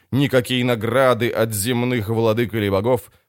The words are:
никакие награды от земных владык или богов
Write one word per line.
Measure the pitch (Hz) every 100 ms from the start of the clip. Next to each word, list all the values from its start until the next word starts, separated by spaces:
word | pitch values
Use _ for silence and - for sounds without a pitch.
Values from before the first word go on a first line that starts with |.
| -
никакие | 123 139 135 120 127 123
награды | 120 110 120 131 117 117
от | - 113
земных | 104 104 120 123 127 101
владык | 113 113 110 113 113
или | 101
богов | 95 110 123 - _